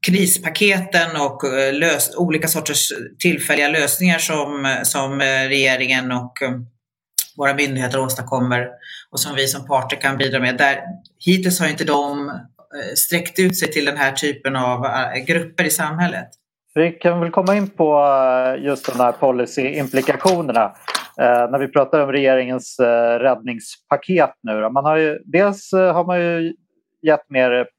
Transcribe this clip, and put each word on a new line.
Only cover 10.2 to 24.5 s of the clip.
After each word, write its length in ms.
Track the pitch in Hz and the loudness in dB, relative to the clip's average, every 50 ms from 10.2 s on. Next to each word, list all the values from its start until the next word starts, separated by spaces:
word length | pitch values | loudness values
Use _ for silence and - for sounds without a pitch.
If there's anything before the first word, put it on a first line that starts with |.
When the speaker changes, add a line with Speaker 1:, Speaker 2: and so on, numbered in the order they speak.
| 135 131 139 131 | -2 -2 0 0
Speaker 1:
med. 180 | 123 123 127 | -2 -2 0
Där, 220 | 123 147 139 135 - - - - - _ _ _ _ - | 2 2 2 2 -2 -6 -12 -14 -16 _ _ _ _ 2
hittills 340 | 175 185 190 185 180 180 - | 2 2 4 2 0 0 0
har 80 | 170 | 0
inte 160 | 151 147 151 160 | -2 -2 -2 -2
de, 460 | 156 147 147 143 143 143 143 143 143 | 0 0 0 0 -2 -4 -6 -6 -8
eh, 680 | 143 - - - _ _ _ _ - 143 127 104 127 | -10 -12 -16 -18 _ _ _ _ -16 -12 -12 -6 -4
sträckt 440 | - - - 170 170 175 - - - | -4 -2 0 -2 -2 -2 -4 0 2
ut 180 | 185 185 180 | 2 2 2
sig 140 | - 165 160 | 0 -4 -2
till 140 | - 160 143 | -2 -2 -2
den 120 | 147 143 | -2 0
här 140 | 147 139 135 | 0 -2 -2
typen 440 | 135 - 151 147 139 139 _ 139 135 | 0 -2 -4 -4 -4 -4 _ -4 -2
av, 300 | 131 127 123 123 123 127 | -2 -2 -2 -2 -2 -2
eh, 380 | 131 - 131 127 110 - 131 131 | -2 -2 -2 -4 -4 -6 -8 -2
grupper 380 | 131 165 175 170 160 - - 175 | -2 -2 -2 -2 -4 -4 -2 -2
i 60 | 151 | -2
samhället. 600 | 143 - 160 151 156 165 175 170 135 92 - - _ _ _ _ _ _ _ _ _ | 0 -2 -4 -4 -2 -2 -2 -2 -2 -6 -10 -12 _ _ _ _ _ _ _ _ _
Speaker 2:
Vi 180 | 156 165 170 | 2 2 2
kan 280 | 170 - - 175 175 175 | 0 0 0 0 2 2
väl 120 | 170 170 | -2 0
komma 240 | 165 - 185 185 202 | 0 0 2 2 2
in 140 | 208 202 196 | 0 0 -4
på, 360 | - - 165 151 151 147 143 | 0 0 2 4 4 4 4
eh, 600 | 143 139 135 131 131 127 127 127 127 131 135 135 | 4 4 4 4 2 2 2 0 0 -2 -2 -2
just 200 | 139 139 131 - | -4 -4 -2 -4
de 140 | - 120 120 | -6 0 2
här 120 | 123 120 | 2 2
policyimplikationerna, 1500 | 120 - 143 135 123 123 123 117 - - 131 139 147 151 139 131 131 135 131 - 139 - - 190 185 175 165 139 117 117 110 98 - - - - - - - - _ - | 2 2 2 2 2 2 -2 -2 -2 -4 -4 -2 -2 -4 -4 0 0 0 0 2 -2 2 2 2 2 2 0 0 2 2 2 0 -2 -12 -12 -8 -8 -8 -8 -8 _ 0
eh, 300 | 127 120 120 120 120 120 | 2 4 4 4 2 2
när 80 | 131 139 | 0 -2
vi 80 | 139 | -2
pratar 320 | 131 - 147 135 135 - 151 | 0 2 2 2 4 2 2
om 120 | 143 139 | 2 2
regeringens, 680 | 131 143 135 131 131 131 127 123 127 123 113 - - - | 0 2 4 4 4 4 2 0 -4 -6 -8 -10 -2 0
eh, 400 | 127 117 117 117 117 117 117 117 | 2 4 4 4 4 2 2 2
räddningspaket 1120 | 123 135 127 110 110 123 120 113 - - - _ _ _ 143 139 - - 185 175 147 - - _ - | 2 2 2 2 -2 -8 -8 -8 -10 -16 -18 _ _ _ -2 -2 0 0 2 2 2 2 0 _ -8
nu 180 | 113 | -4